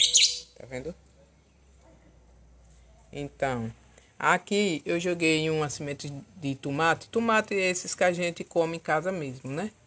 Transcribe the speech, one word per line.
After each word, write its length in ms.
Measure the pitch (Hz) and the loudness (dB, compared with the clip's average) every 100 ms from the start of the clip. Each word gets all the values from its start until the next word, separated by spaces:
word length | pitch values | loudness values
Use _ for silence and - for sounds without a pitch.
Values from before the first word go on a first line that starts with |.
| - - - - - - | 4 4 4 2 -10 -20
Tá 80 | 120 | -12
vendo? 260 | 127 147 - _ _ _ _ _ _ _ _ - _ _ _ _ - - - - - - _ _ | -10 -8 -12 _ _ _ _ _ _ _ _ -20 _ _ _ _ -20 -20 -20 -20 -20 -20 _ _
Então, 600 | 139 143 - 135 123 113 - - - _ - | -12 -12 -4 -2 -2 -6 -10 -20 -20 _ 2
aqui 640 | 147 180 - 202 202 151 | 4 4 2 0 2 0
eu 160 | - 170 | -2 -2
joguei 480 | 175 170 160 156 160 | -2 2 2 4 2
uma 220 | 156 147 | 0 -2
semente 420 | - 147 143 147 139 - - | -4 -6 -8 -10 -12 -14 -8
de 180 | 139 | -6
tomate. 540 | 135 147 139 165 156 - | -4 -4 0 2 0 -2
Tomate 460 | 226 226 220 214 | -2 2 0 0
é 160 | 202 185 | 0 2
esses 240 | 180 - | 0 -2
que 100 | - | 2
a 80 | 185 | 2
gente 320 | 175 175 170 | 2 -2 -4
come 320 | - 175 165 165 | -2 0 0 -2
em 40 | |
casa 300 | - 156 175 | -2 -2 -2
mesmo, 400 | 190 143 127 131 | -4 -8 -10 -8
né? 200 | 143 208 - | -6 -6 -10